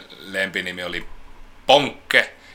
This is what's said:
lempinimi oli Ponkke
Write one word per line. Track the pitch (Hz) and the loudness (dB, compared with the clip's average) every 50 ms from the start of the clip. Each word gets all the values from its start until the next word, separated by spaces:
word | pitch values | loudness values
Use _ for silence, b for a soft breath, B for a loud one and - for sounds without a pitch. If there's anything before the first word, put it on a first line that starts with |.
| - - - - | -8 -14 -18 -20
lempinimi | 76 95 95 95 95 95 85 98 92 90 90 90 90 | -16 -8 -6 -4 -4 -4 -4 -6 -6 -6 -8 -8 -8
oli | 87 87 85 - - - - - - - - - - - - - | -6 -6 -8 -8 -10 -12 -14 -16 -18 -18 -18 -20 -20 -20 -2 4
Ponkke | - 131 147 156 - - - - - - 127 110 - - B B B B | 6 6 6 6 2 -4 -8 -4 2 2 2 2 2 -2 B B B B